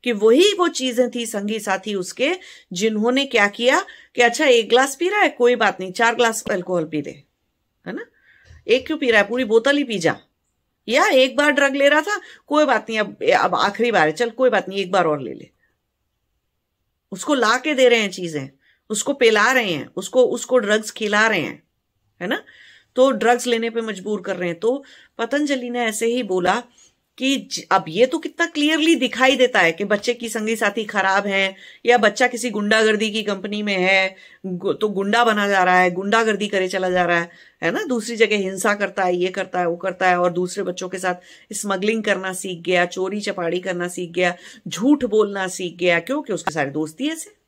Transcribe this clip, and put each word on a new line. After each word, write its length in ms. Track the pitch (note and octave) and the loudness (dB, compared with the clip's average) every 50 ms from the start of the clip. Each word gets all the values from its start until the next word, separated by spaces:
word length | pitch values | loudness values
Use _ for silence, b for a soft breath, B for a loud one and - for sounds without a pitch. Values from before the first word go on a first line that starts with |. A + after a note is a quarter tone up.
| - | -2
कि 80 | B3 A#3 | -4 -2
वही 420 | G3+ G#3 A3 A#3 C#4+ F4+ G#4 G4+ | 2 4 6 6 8 6 4 4
वो 140 | E4+ F4+ E4+ | 2 0 0
चीजें 420 | E4 - C4 C4 A#3 A3+ B3+ A#3+ | 0 -2 -4 -2 0 0 0 0
थी 160 | A#3+ B3 A#3 | 0 -6 -8
संगी 340 | A3+ - G#3 G3 G#3 A3 A3 | -6 -6 -6 -4 -4 -6 -4
साथी 340 | G#3 G#3+ F#3+ F#3+ F#3+ G#3+ G#3 | -4 -4 -4 -4 -4 -4 -6
उसके 360 | G3 F3+ - - - B3+ C#4+ F4+ F#4 B B B B B B F#3 | -4 -6 -6 -4 -2 0 0 0 -4 B B B B B B -6
जिन्होंने 540 | F3 G#3 A3 A3 G#3+ G#3+ A#3+ B3 C4+ C#4 | -2 -2 0 0 0 0 2 2 0 -2
क्या 200 | C4+ - A3+ G3+ | 0 2 2 2
किया 400 | G3+ G3+ - A#3 B3 C4+ - - B B B B B B | 2 0 0 0 2 2 2 0 B B B B B B
कि 80 | - A#3+ | 2 2
अच्छा 240 | A#3+ A#3+ - D#4 | 2 2 2 4
एक 220 | C#4+ B3 A#3 A3+ G3+ | 6 6 4 4 4
ग्लास 260 | A3+ B3 C4 C#4 C#4 | 4 4 4 2 0
पी 140 | - E4+ F4+ | -2 -2 -2
रहा 120 | G#4 G#4 | 2 2
है 80 | G4 D4+ | 2 0
कोई 280 | - - A#3+ A#3+ B3 | 2 2 4 4 4
बात 240 | A#3+ A#3 G3+ F#3 - | 4 2 0 0 -2
नहीं, 120 | F#3 F#3 F3+ | -10 -10 -2
चार 220 | - A#3 A#3 A#3 | 0 0 0 2
ग्लास 300 | A3 A#3+ A3+ A3 - - - | 2 2 2 0 -2 -4 -4
alcohol 340 | G#3 F#3+ F3 - F#3 F3 D#3+ | -4 -4 -2 -2 -2 -2 -2
पी 180 | D#3 D#3+ D3+ D3 | -2 -4 -6 -6
ले, 80 | D3 - D3 _ _ _ _ _ _ _ _ _ _ _ _ _ | -8 -14 -18 _ _ _ _ _ _ _ _ _ _ _ _ _
है 60 | E3+ G3 | -12 -10
ना, 140 | D#4+ A#4 _ b b b b b b b b b b b - | -10 -12 _ b b b b b b b b b b b 2
एक 180 | G#3+ C4 B3+ | 2 2 2
क्यों 120 | - D#4 D#4 | -4 -6 -4
पी 120 | D4+ B3 | 0 2
रहा 120 | A3+ G#3 G3+ | 4 4 2
है, 60 | G3+ | 2
पूरी 160 | A3+ B3 C4 | 0 -4 -2
बोतल 320 | G#3 A3 A3+ A3+ C#4 C#4+ | 2 2 2 4 4 2
ही 80 | C#4+ C#4+ | 2 0
पी 140 | A#3+ A3+ G3 | -2 -4 -2
जा, 180 | D#3+ D#3+ A2+ - _ _ _ _ _ _ _ _ _ _ _ _ _ - | 0 0 -2 -2 _ _ _ _ _ _ _ _ _ _ _ _ _ -2
या 180 | A3+ C#4+ F4+ | 2 2 2
एक 300 | G#4+ E4+ C4 C4 C4+ A3+ | 4 6 4 4 4 2
बार 140 | B3 D4 D4 | 2 2 2
drug 240 | C#4+ C#4+ C#4 C#4 C4+ | 4 4 2 2 2
ले 140 | C#4 C#4 C#4+ | 4 4 4
रहा 120 | D4 D4+ | 4 4
था 200 | D4+ G4+ G#4 G4 B B B B B | 2 0 -4 -6 B B B B B
कोई 180 | _ F#3+ G3+ G3+ | _ 2 2 4
बात 220 | G3+ A3+ G#3+ G#3+ - | 4 2 0 -2 -4
नहीं, 120 | A3+ A3 | -4 -4
अब, 160 | G#3 - - _ - C#3 F3+ - | -4 -4 -4 _ 0 2 2 4
अब 140 | - - F3 | 2 2 0
आखिरी 380 | C#3 B2 G3+ G3+ - A3+ A#3+ G#3+ | 0 0 0 0 0 -2 2 4
बार 140 | F#3+ D#3 D#3 | 2 2 2
है, 40 | D#3+ | 2
चल 180 | - A#3+ A#3+ | -2 -4 -4
कोई 200 | A#3 - C4 B3+ | -2 2 2 2
बात 180 | A#3 G3 F3+ F#3 | 2 2 -2 -2
नहीं 100 | F#3+ G3 | -6 -6
एक 140 | G3 F3+ F#3+ | -4 -2 0
बार 120 | F#3+ F3 | 0 2
और 160 | D#3+ D3+ C#3+ | 2 0 -2
ले 140 | C3 G#2 C2 | -4 -10 -12
ले। 140 | - - _ _ _ _ _ _ _ _ _ _ _ _ _ _ _ _ _ _ _ _ _ _ _ _ _ _ _ _ _ _ _ _ _ G3+ | -14 -18 _ _ _ _ _ _ _ _ _ _ _ _ _ _ _ _ _ _ _ _ _ _ _ _ _ _ _ _ _ _ _ _ _ -12
उसको 220 | F#3 - - D4 | -10 -2 0 2
ला 240 | C4+ A3+ G#3+ A#3 B3+ | 2 4 2 2 0
के 160 | B3+ D#4 D4+ | 0 -2 2
दे 140 | B3+ C4 A#3+ | 4 4 6
रहे 100 | A#3+ A#3 | 6 4
हैं 120 | G#3+ G3 | 2 -2
चीजें, 380 | F#3 - F3+ E3+ D#3 D3 C3+ C3+ _ _ _ _ _ _ _ _ | -4 -6 -8 -6 -6 -6 -8 -8 _ _ _ _ _ _ _ _
उसको 220 | A3 G#3 - - C#4+ | -6 -4 -2 -4 0
पिला 400 | C#4 B3+ A3+ A3 G#3 G#3 A#3 C4 | 2 4 4 4 4 4 4 2
रहे 200 | C4 A#3 G3 E3+ | 2 0 0 -4
हैं, 180 | C#3+ A#2+ - _ | -4 -6 -8 _
उसको, 280 | - F#3 - - B3+ B3+ | -10 -10 -2 2 2 2
उसको 340 | - E3 A#3 - - B3 B3+ | 2 2 -4 -4 0 0 0
drugs 320 | G#3+ G3+ G#3+ G#3+ A3 G#3+ | 2 2 0 0 -2 -6
खिला 360 | - - A3 G#3 G3+ G#3 A3 | -10 -6 -4 -2 0 2 2
रहे 140 | A3+ G#3+ F3+ | 2 0 0
हैं, 220 | C#3+ - - - _ _ _ _ _ _ _ _ _ _ _ _ F3 | -4 -4 -8 -12 _ _ _ _ _ _ _ _ _ _ _ _ -6
है 60 | F#3 | -6
ना, 160 | B3+ G#4 - B B B B B B B B B _ | -6 -6 -6 B B B B B B B B B _
तो 140 | - B3+ C4+ | 2 2 2
drugs 360 | C4 G#3 - A3+ B3 A#3+ A#3+ | 2 2 2 2 2 2 0
लेने 240 | B3 A#3 A3+ A3+ A#3 | -2 -2 -2 -2 -4
पे 100 | A3+ A#3 | -4 -6
मजबूर 400 | A3+ A3 G#3 F#3+ F3+ G3+ G#3+ G3 | -6 -6 -8 -10 -6 -6 -6 -6
कर 160 | F3+ G3 F#3 | -4 -6 -6
रहे 120 | - F3+ F3 | -4 -4 -6
हैं। 120 | E3+ E3 | -6 -2
तो 240 | - A3+ B3+ C#4 C4+ B B B B B B - | -2 -2 -2 -2 -6 B B B B B B -8
पतंजलि 520 | A3+ A3+ C#4 D4 D4+ C#4 C#4+ C4 A#3+ B3 | -6 -4 -2 -2 0 0 -2 -4 -4 -6
ने 100 | A#3+ B3 | -4 -4
ऐसे 260 | A#3+ A3 G#3+ - A3+ | -4 -4 -4 -2 -2
ही 160 | A#3 A#3 B3+ B3 | -2 -2 -2 -2
बोला 400 | F#3+ F#3 F#3 F3 F3+ F#3+ A#3 B3 b b b b b b b _ _ _ - | -2 -2 -2 0 0 0 -2 -4 b b b b b b b _ _ _ -4
कि 180 | B3 C4 C#4 | -2 -2 -2
ज-, 260 | B3+ F#3+ - - - - _ | -2 -4 -8 -12 -12 -4 _
अब 140 | - - - E3 | 0 0 0 -2
ये 180 | D#3+ F#3+ A#3+ | 2 2 2
तो 120 | B3+ - D#4+ | 2 2 -4
कितना 280 | E4 - _ - E4+ | -6 -8 _ -4 -4
clearly 480 | E4 E4+ D#4 D4 D4+ D#4+ D#4 D4+ D#4+ E4 | -4 0 0 0 2 2 2 4 2 2
दिखाई 420 | B3+ B3+ A#3+ - A3 C4 C4 C#4 | 2 2 -2 0 2 2 2 4
देता 240 | C4 B3+ B3 B3+ G#3+ | 4 2 2 4 2
है 120 | F3+ E3 E3 | 2 2 2
कि 120 | E3 G3+ | -2 -2
बच्चे 300 | G3+ G#3+ G3+ - - A#3+ | -2 -2 -2 -2 -4 -6
की 140 | A#3+ A#3 A3+ | -4 -6 -8
संगी 280 | G#3+ A3+ G#3+ A3 A3+ | -6 -6 -2 -2 -2
साथी 280 | G#3+ A3+ G3+ G#3 A#3 A3 | 0 -2 -2 -2 -2 -8
खराब 420 | G#3 - G#3 F#3+ F#3+ F#3+ G3 G3+ | -4 -4 -2 0 2 2 0 0
हैं 300 | G3+ G3 G3 F#3+ F#3+ F#3+ B B B B B B | 0 -2 0 -2 -2 -4 B B B B B B
या 120 | A#3 A#3+ A#3+ | 2 4 4
बच्चा 280 | G#3+ G#3 G3+ - C4 | 4 2 2 2 0
किसी 240 | B3 B3+ A#3 A3 B3 | 0 0 -2 -6 -4
गुंडागर्दी 600 | G3+ G#3+ G#3 G#3 A3 A3 A3 G#3+ G#3+ G#3 A3 A3 | -4 -4 0 0 2 4 4 2 2 2 0 -2
की 120 | G3+ A3 G#3+ | -2 -4 -4
company 400 | G#3+ G3+ F#3+ F#3+ G#3 G#3 G#3 G#3 | -4 -6 -6 -6 -8 -8 -6 -4
में 140 | G#3 G3+ F#3 | -2 -2 0
है, 380 | F3+ F#3 G3 F#3+ F#3+ F#3+ F#3+ B B B B B B | 2 4 4 2 2 0 -4 B B B B B B
गु-, 280 | F#3+ F3+ F3 F#3 G3 D3+ - | -8 -8 -4 -4 -4 -4 -2
तो 80 | - G#3+ | -2 -4
गुंडा 360 | G3+ F#3 G3 G3+ G#3 A#3 A#3+ | -2 -2 -2 0 2 2 2
बना 240 | A#3 G#3+ G#3 G3+ G3+ | 2 2 0 0 2
जा 160 | G3+ F#3+ F3+ | 2 2 4
रहा 160 | F3+ F3+ F#3 | 4 4 4
है, 100 | F#3 F3+ | 4 2
गुंडागर्दी 580 | F3 F3+ F#3+ G3+ G#3+ A3+ A3+ A3 G#3+ F#3+ G#3 G3+ | 0 -2 -2 0 0 2 2 2 0 -2 -2 -2
करे 200 | - F#3+ F#3 F#3 | -2 -2 -2 -2
चला 220 | F#3 F#3+ F#3 F3+ | -2 -2 -2 0
जा 140 | F3+ F3+ F3+ | 0 0 2
रहा 160 | E3+ F3 F3 | 2 0 0
है, 100 | E3+ F3 B B B B B B - | -2 -4 B B B B B B -4
है 80 | E3 | -4
ना? 140 | G3+ D#4+ G#4+ | -2 -2 -4
दूसरी 320 | D#4+ B3+ A#3 G#3+ A#3 A#3 | -2 -4 -4 -4 -6 2
जगह 200 | G#3 A3+ G#3+ G#3+ | 2 2 2 2
हिंसा 380 | G3+ F#3+ F#3+ F#3+ F#3 - A3 G#3 | -2 -2 -4 -6 -2 0 0 0
करता 280 | G3+ G#3 F#3+ F#3+ - F#3+ | 0 -2 -6 -2 -2 0
है, 140 | F3+ F3+ | 0 0
ये 120 | F3 F3 F#3 | 0 -2 -2
करता 320 | F#3 G3 F#3+ F#3 - F3+ | -2 -4 -8 -4 -4 -2
है, 80 | F3+ E3+ | -2 -2
वो 80 | E3+ | -2
करता 320 | F3 - F#3+ F3+ F3+ F#3 F#3 | -4 -6 -8 -4 0 0 2
है 120 | F3+ F3 | 2 2
और 120 | F3+ F3+ E3+ | 2 0 0
दूसरे 300 | F3 F3+ F3+ - G3+ G3 | 0 -4 -4 -4 -6 -6
बच्चों 260 | F3+ F3 - F#3+ F3+ | -6 -6 -8 -8 -10
के 100 | F#3+ F#3 | -10 -6
साथ 160 | F#3 F#3 F3+ F3+ B B B B B B G#3+ | -4 -4 -4 -6 B B B B B B -12
smuggling 520 | G3+ - G#3 G3 F#3 F#3+ G#3+ A3+ A3+ G#3 | -10 -6 -4 -4 -2 0 -2 -2 -2 -2
करना 280 | G#3+ G3 G3 F#3+ F#3+ F#3 | -2 -2 -2 -2 -8 -8
सीख 280 | F#3 - G3 F#3 E3 | -8 -8 -10 -10 -8
गया, 260 | E3+ F3+ F3+ F3 F3+ | -4 0 0 0 0
चोरी 340 | F3 - F#3+ F#3 F#3+ G3+ G#3 | 0 -2 -6 -6 -4 -4 -6
चपाड़ी 400 | G3+ G#3 G3 F#3+ F3 E3 F3 F3+ | -6 -6 -6 -4 -4 -4 -4 -4
करना 280 | F3+ F#3+ F3+ F3 F3 F3 | -4 -6 -6 -4 -6 -6
सीख 220 | F3+ - F3+ E3+ | -6 -8 -10 -8
गया, 260 | E3+ F3 F3+ F3+ F3 B B B B B B - | -2 0 0 0 -2 B B B B B B -12
झूठ 360 | - E3+ G#3 C4+ D4+ C#4+ B3+ | -8 -2 2 2 4 4 2
बोलना 440 | A3+ G3+ G#3+ G#3 G3+ G3+ G3 F#3+ F3+ | 0 2 2 2 2 0 -4 -6 -6
सीख 280 | F3+ - F#3+ F3 E3+ | -6 -6 -8 -8 -6
गया। 240 | E3+ F3+ F3+ E3+ E3+ | -2 2 2 2 2
क्यों? 220 | E3 E3+ C4 D4+ D4 | 0 -2 -4 -4 -4
कि 100 | - G3+ | -4 -6
उसके 180 | E3 - - | -4 -4 -6
सारे 200 | D3+ E3 C#3 C#3 | -4 -2 -4 -4
दोस्त 300 | C#3 D3+ D#3 D3+ D#3 _ | -2 -4 -6 -6 -6 _
ही 100 | B3+ D4+ | -6 -6
ऐसे। 320 | D#4+ D#4+ - G#4 _ _ _ | -6 -8 -12 -18 _ _ _